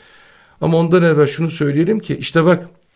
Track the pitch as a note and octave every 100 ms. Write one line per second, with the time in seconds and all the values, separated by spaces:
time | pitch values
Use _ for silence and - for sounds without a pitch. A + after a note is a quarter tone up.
0 | _ _ _ _ _ _ D#3 E3 E3 F3+
1 | E3+ D3+ C#3+ D3+ E3 D#3 D3 C#3+ E3 A3
2 | - C#3+ - E3+ D#3+ F3 - _ _